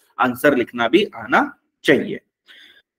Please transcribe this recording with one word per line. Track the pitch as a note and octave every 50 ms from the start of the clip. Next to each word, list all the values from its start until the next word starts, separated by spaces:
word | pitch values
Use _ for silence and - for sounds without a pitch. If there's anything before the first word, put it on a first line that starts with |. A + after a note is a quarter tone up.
| _ _ _ -
answer | B2 B2+ A#2+ - - D3 C3
लिखना | B2 A2 - - A#2 A#2 A#2
भी | D3 G3+ G#3+ - -
आना | A#2 A2 A#2 D#3 A3 D4 D4 - _ _ _ _ _ -
चाहिए। | - C#3 - - G2+ - - - _ _ _ _ _ - - - - _ _ _ _ _